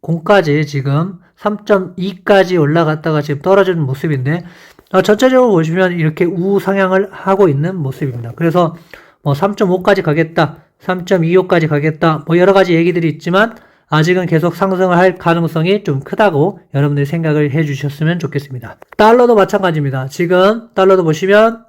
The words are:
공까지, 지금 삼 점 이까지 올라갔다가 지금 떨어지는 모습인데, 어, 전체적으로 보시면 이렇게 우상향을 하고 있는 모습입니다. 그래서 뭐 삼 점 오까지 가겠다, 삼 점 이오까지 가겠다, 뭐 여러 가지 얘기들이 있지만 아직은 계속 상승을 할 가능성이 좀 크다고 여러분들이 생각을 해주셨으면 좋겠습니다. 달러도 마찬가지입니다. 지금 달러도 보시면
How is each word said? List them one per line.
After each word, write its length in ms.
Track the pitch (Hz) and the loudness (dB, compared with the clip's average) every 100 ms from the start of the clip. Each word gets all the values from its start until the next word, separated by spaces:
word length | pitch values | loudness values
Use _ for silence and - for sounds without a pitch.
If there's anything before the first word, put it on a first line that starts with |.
공까지, 640 | - 165 160 202 165 143 151 | -6 -6 2 2 4 -2 -2
지금 540 | 139 135 139 180 185 _ _ | -4 -2 -2 -2 -8 _ _
삼 280 | 208 208 | -6 -6
점 300 | - 202 185 180 | 0 0 0 -8
이까지 600 | 180 185 - 202 175 180 | -8 -8 2 2 4 0
올라갔다가 680 | 143 160 156 156 165 151 | 0 2 0 -2 -2 -4
지금 180 | 147 143 | -4 -6
떨어지는 420 | 185 196 185 170 | 2 2 2 0
모습인데, 600 | 139 131 165 139 127 165 175 - - _ _ | -4 -4 -4 -4 -4 -6 -8 -20 -20 _ _
어, 120 | 190 | 0
전체적으로 500 | 185 208 254 254 247 | 2 2 4 4 4
보시면 400 | 190 160 170 185 | 2 0 0 0
이렇게 320 | 175 156 156 | 0 -2 0
우상향을 840 | 175 185 185 196 190 196 190 185 196 | -4 -2 -2 -2 -2 0 0 0 -2
하고 360 | - - 196 196 | -6 -2 2 2
있는 280 | 139 160 190 | 2 -2 -4
모습입니다. 560 | 135 131 143 120 117 | -8 -6 -8 -8 -12
그래서 400 | 117 170 165 165 - _ - _ _ | -4 -2 0 0 -4 _ -20 _ _
뭐 120 | 147 | -4
삼 200 | 143 196 | -2 -2
점 160 | 202 196 | -2 -2
오까지 320 | 180 180 196 | 0 0 0
가겠다, 600 | 165 147 160 170 147 - _ _ | 0 -2 -2 0 -2 -4 _ _
삼 240 | - 185 | -8 -6
점 200 | 175 190 | -2 -2
이오까지 440 | 165 180 185 175 156 | 2 2 2 0 0
가겠다, 560 | 147 156 156 165 156 - | -2 -2 0 -2 -2 -2
뭐 100 | 170 | 2
여러 160 | 185 | 4
가지 220 | 196 180 | 4 2
얘기들이 340 | 165 170 175 165 | 2 0 0 -2
있지만 440 | 147 175 185 226 226 _ _ _ | -4 -2 0 0 -4 _ _ _
아직은 340 | 156 156 180 175 | 0 2 0 0
계속 280 | 160 170 | 0 0
상승을 420 | 170 196 185 185 175 | -2 -2 0 0 2
할 200 | 185 180 | 2 0
가능성이 680 | 175 170 165 160 165 208 | -2 0 -2 -2 -2 -2
좀 160 | 202 139 | -2 -6
크다고 640 | - - 208 156 165 202 _ | -6 -2 0 2 -2 -2 _
여러분들이 300 | 139 143 143 139 | -2 -2 0 -2
생각을 440 | 170 165 151 147 | -2 -2 0 0
해주셨으면 680 | 139 156 135 143 143 156 175 | 0 -2 -4 -8 -4 -2 -2
좋겠습니다. 560 | 165 143 - 127 113 - - - | -4 -8 -8 -14 -14 -20 -20 0
달러도 380 | 214 240 240 | 4 4 4
마찬가지입니다. 720 | 226 190 208 190 156 143 131 131 | 4 2 0 -2 -2 -4 -4 -8
지금 600 | - 175 180 190 226 - | -6 -2 2 2 0 -6
달러도 280 | - 190 190 | 0 4 4
보시면 640 | 170 156 190 202 226 226 | 2 -2 2 4 4 0